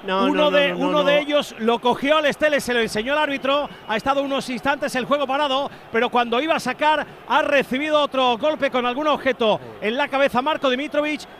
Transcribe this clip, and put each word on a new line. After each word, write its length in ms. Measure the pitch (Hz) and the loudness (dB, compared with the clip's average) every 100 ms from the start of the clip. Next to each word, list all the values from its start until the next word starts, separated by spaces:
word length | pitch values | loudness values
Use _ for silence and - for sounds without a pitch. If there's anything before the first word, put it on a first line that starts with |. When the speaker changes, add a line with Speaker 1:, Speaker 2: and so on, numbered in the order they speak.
Speaker 1:
No, 200 | 196 190 | -2 0
Speaker 2:
Uno 100 | 233 | 2
Speaker 1:
no, 160 | 233 202 | 4 4
no, 0 | |
Speaker 2:
de, 180 | 190 285 | 4 2
Speaker 1:
no, 60 | 180 | 0
Speaker 2:
uno 140 | - | 0
Speaker 1:
no, 120 | 294 | 2
Speaker 2:
de 100 | 285 | 4
Speaker 1:
no. 40 | 294 | 2
Speaker 2:
ellos 360 | 294 294 - - | 2 -2 -2 -4
lo 200 | 220 233 | 0 2
cogió 400 | 247 240 269 311 | 0 0 2 2
al 80 | 294 | 2
Estele, 340 | - 302 277 | 0 0 0
se 140 | - | 0
lo 60 | 247 | -2
enseñó 340 | 220 214 233 | 0 -2 -2
el 40 | 294 | 0
árbitro, 520 | 294 277 262 285 277 - - | 0 -2 0 0 -2 -10 -6
ha 80 | 220 | -4
estado 260 | 277 277 | 0 0
unos 280 | 277 269 - | 0 -4 -4
instantes 440 | 247 277 285 285 262 | -4 -2 -2 -2 -4
el 100 | 208 | -2
juego 200 | 285 262 | -2 0
parado, 440 | 277 294 262 277 - - | 0 0 0 -4 -10 -4
pero 200 | 226 240 | -2 2
cuando 320 | 254 240 233 | 0 0 0
iba 120 | 311 | 0
a 60 | 294 | 0
sacar 460 | 247 247 302 302 233 - - | -2 0 2 2 -2 -14 0
ha 140 | 262 | 0
recibido 640 | 294 277 214 254 302 302 | 2 0 0 -2 0 0
otro 340 | 285 262 254 226 | 0 2 0 2
golpe 340 | 302 311 269 | 0 0 0
con 140 | 254 | 0
algún 220 | 247 247 302 | -2 -2 0
objeto 520 | 262 262 247 226 175 120 107 | 0 0 2 2 2 -4 -6
en 160 | 202 247 | -4 -2
la 120 | 285 | -2
cabeza 340 | 269 277 233 | 2 2 2
Marco 260 | 277 311 269 | 0 0 0
Dimitrovic, 540 | 247 302 294 302 302 - | 0 -2 -2 -2 -4 -10